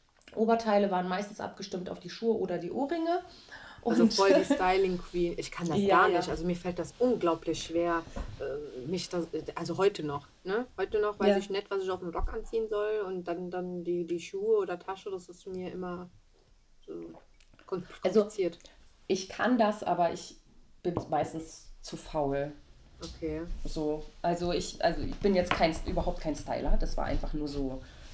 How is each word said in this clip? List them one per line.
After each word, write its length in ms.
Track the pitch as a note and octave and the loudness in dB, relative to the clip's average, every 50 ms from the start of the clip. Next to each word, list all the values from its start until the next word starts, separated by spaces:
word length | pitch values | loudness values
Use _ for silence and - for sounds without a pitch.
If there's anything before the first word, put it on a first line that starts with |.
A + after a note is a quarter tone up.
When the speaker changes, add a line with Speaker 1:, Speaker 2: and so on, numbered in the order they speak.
| _ _ _ _ _ - - | _ _ _ _ _ -10 0
Speaker 1:
Oberteile 560 | G3+ A3+ A3 A#3 A3+ A3+ A3 G3+ G3+ G3+ F#3+ | 2 4 4 4 4 4 4 4 4 4 4
waren 180 | F#3 F3+ F3+ F#3 | 2 0 0 0
meistens 320 | F#3 F#3+ G#3 - - - | -2 -2 -4 -6 -8 -10
abgestimmt 500 | - - - - - - - F3+ F3+ - | -10 -10 -10 -12 -10 -8 -6 -6 -6 -6
auf 100 | F3+ - | -8 -10
die 100 | - E3+ | -10 -12
Schuhe 260 | - - A3+ A3+ A3 - | -10 -2 0 0 2 2
oder 200 | F#3 F#3 F3 E3 | 0 -2 -2 -4
die 140 | E3 F3 | -4 -4
Ohrringe. 480 | - A#3+ C#4 C#4 E4+ E4 E4 E4 F4 F#4 F4+ - - - - - - - - - - - - | -2 -2 -2 0 0 0 2 2 0 0 -2 -6 -16 -20 -20 -20 -20 -18 -18 -18 -18 -6 -2
Speaker 2:
Also 180 | A#3 A3 A#3 | 2 4 6
Speaker 1:
Und 100 | A3+ A3 | 6 6
Speaker 2:
voll 220 | - - G3 G3 F#3+ | 6 6 6 8 8
die 100 | F#3+ F#3+ | 6 6
Styling 540 | - - - F#3 F#3 F#3 G3 F#3+ F#3 F3+ F3 | 4 2 4 4 4 4 4 4 2 0 -2
Queen. 360 | - - - F3 F3 E3+ - | -6 -4 -2 0 0 0 0
Ich 160 | - - - | -4 -8 -8
kann 160 | - - F3 E3+ | -8 -4 -2 0
das 100 | - G3+ | 2 2
Speaker 1:
Ja, 100 | G3+ G3 | 4 6
Speaker 2:
gar 200 | F3+ F3 F#3+ F#3 | 8 8 8 8
Speaker 1:
ja. 80 | F3 E3+ | 6 2
Speaker 2:
nicht. 100 | - - | 2 0
Also 160 | D3 D#3+ E3 | -4 -2 0
mir 120 | F3+ F3 | -2 -2
fällt 240 | F3 - F3+ F3 F3 | 0 -2 -4 -4 -4
das 120 | D#3+ - - - | -6 -8 0 2
unglaublich 640 | A#3+ B3+ A#3 F3+ F3 E3+ E3 E3 - E3+ D#3 - | 4 4 4 4 4 2 2 2 0 -4 -4 -4
schwer, 400 | - - E3 E3+ E3+ E3+ E3+ E3 D#3+ - - - - - - - | -4 -2 0 2 2 2 2 0 -2 -6 -10 -10 -10 -10 -8 -8
äh, 480 | C#3+ C3 C3+ D3 D3+ C3+ A2 B2+ B2 C#3+ | -6 -6 -6 -6 -8 -10 -10 -10 -6 -4
mich 200 | F#3 F3+ - - | -4 -4 -4 -2
das, 200 | F3+ F3 D#3+ - - D#3+ D3+ - - | -4 -4 -4 -2 -6 -6 -6 -6 -8
also 220 | - E3+ - E3 | -6 -6 -4 0
heute 260 | D#3 F#3+ G3+ G3 - | 4 4 4 4 2
noch, 240 | D#3 D3 C#3+ C#3+ - - _ _ | -4 -4 -4 -6 -8 -12 _ _
ne? 240 | - F3 G3 A#3 B3+ - - | -6 -4 -2 -2 -2 -4 -4
Heute 240 | - G4+ G4 - G#3+ | -4 -4 0 0 0
noch 200 | G#3 G#3 G#3 - | 0 0 0 4
weiß 80 | G#3 G#3 | 4 4
Speaker 1:
Ja. 80 | G3+ | 4
Speaker 2:
ich 140 | G3 G3 - | 4 2 -2
nicht, 200 | F#3+ G3+ G3+ - | -4 -4 -4 -2
was 140 | G3+ G3 F#3+ | -4 -2 -2
ich 60 | F#3 | -2
auf 100 | F#3 F#3 | -4 -4
den 100 | F#3 E3+ | -6 -6
Rock 220 | E3+ F3+ F3+ - | -4 -2 -2 -2
anziehen 360 | A#3 A3+ G#3+ - A#3 A3+ A3 G#3+ | -4 -6 -8 -4 -2 -2 -2 0
soll 360 | G#3 G#3 G#3 G#3+ G#3+ G#3+ G3+ | -2 -2 0 -2 -2 -2 -4
und 220 | F#3 F#3+ F3+ F3 F3 | -4 -6 -6 -4 -4
dann, 200 | F3 F3+ F3+ F3+ | -6 -4 -6 -6
dann 360 | F3 F3+ F3+ F3+ F3+ F3+ E3+ | -6 -6 -6 -4 -6 -6 -4
die, 200 | F3 F3 F3 F3 | -2 -2 -2 -2
die 140 | E3 F3 E3+ | -2 -4 -6
Schuhe 380 | - - - G3 G3+ A3 A3 G#3 | -6 -8 -8 -4 2 4 4 4
oder 180 | F#3+ F3+ F3+ | 4 0 -4
Tasche, 320 | F3 - - F#3+ F#3+ - G#3 | -6 -6 -10 -10 -8 -8 -10
das 160 | F#3+ F3+ F3+ - | -10 -10 -10 -14
ist 180 | F3 - - | -20 -18 -14
mir 240 | G3 F#3 F#3 F3+ F3 | -10 -8 -8 -8 -8
immer 400 | - F3+ F#3 F3+ F3 F3 F3+ F3+ - - _ _ _ _ _ _ _ _ _ _ _ _ - | -8 -6 -6 -6 -8 -8 -10 -14 -18 -20 _ _ _ _ _ _ _ _ _ _ _ _ -16
so 280 | - - E2+ E2 - E3 - - - - _ - _ - - _ | -14 -12 -12 -12 -12 -16 -18 -20 -20 -20 _ -20 _ -20 -20 _
kom-, 200 | - F#3+ F3+ F3 - - - | -6 -6 -6 -6 -10 -14 -2
Speaker 1:
Also 200 | - F#3 F3 A3 | -2 4 4 4
Speaker 2:
kompliziert. 360 | G3+ G#3+ - - F#3 E3+ - - - - - - - - - _ - | 4 4 0 -2 -2 -2 -2 -6 -16 -20 -20 -20 -20 -20 -20 _ -2
Speaker 1:
ich 240 | - F#3+ F#3+ - - | -2 -2 -2 -2 -8
kann 260 | - - - A3+ B3+ | -4 0 2 2 4
das, 260 | A3+ A3 G#3 G#3+ - | 6 4 4 2 0
aber 300 | - - F3 E3+ F3 E3 | 0 0 2 2 2 2
ich 240 | - F3 - - - - _ - - - - - - - | 0 -4 -10 -14 -18 -20 _ -20 -20 -20 -20 -20 -20 -6
bin 120 | - F3+ E3+ - - - | -4 -2 -2 -2 -2 0
meistens 640 | D#3+ D3 D3+ - - D#3+ D#3+ - - - - - - - | 0 0 0 -2 -4 -8 -10 -10 -14 -16 -16 -18 -18 -14
zu 160 | - - - | -12 -12 -10
faul. 560 | D#3+ - - - D#3 C#3+ C#3 C#3 C#3 C#3+ D3 D3 - - - - - - - - - | -10 -10 -6 -2 0 0 2 0 0 -2 -4 -6 -12 -20 -20 -20 -20 -20 -20 -18 -14
Speaker 2:
Okay. 400 | F3 - - - E3+ D#3 D#3 D#3 E3+ F3 - - - | -14 -14 -10 -6 -6 -4 -4 -4 -4 -6 -6 -4 -4
Speaker 1:
So, 400 | - - D#3+ D3+ D3+ D3+ D3+ - - - - | -4 -2 -2 0 -2 -2 -2 -6 -12 -12 -4
also 320 | - E3+ E3+ E3+ F3 F3 | 0 0 0 0 0 -2
ich, 320 | E3+ - - - - - - | -2 -2 -4 -6 -6 0 0
also 160 | E3+ E3+ - | 0 0 0
ich 140 | C3+ - - | -2 -4 -4
bin 200 | - - G3+ G3 | 0 2 4 4
jetzt 160 | F3+ F3 F3 | 4 2 2
kein, 220 | - - F#3 E3 E3 - - | 2 2 4 2 2 -2 -4
überhaupt 340 | - E3+ E3 D#3 F3+ - - | -2 -2 0 0 -2 -4 -2
kein 140 | - D#3+ C#3+ | -4 -4 -4
Styler. 420 | - - - B2 B2+ B2+ C#3 C#3+ - | -4 -6 -6 -4 -2 6 6 6 6
Das 180 | E3 - - - | 6 4 0 -2
war 60 | - | 0
einfach 260 | - C#3+ - - - | 0 0 0 0 -2
nur 160 | - D3+ D3 C#3+ | -4 -4 -4 -4
so, 320 | C#3+ C#3+ C3+ C3 C3 C3 - - - - - - | -4 -4 -4 -4 -4 -8 -10 -14 -18 -20 -18 -18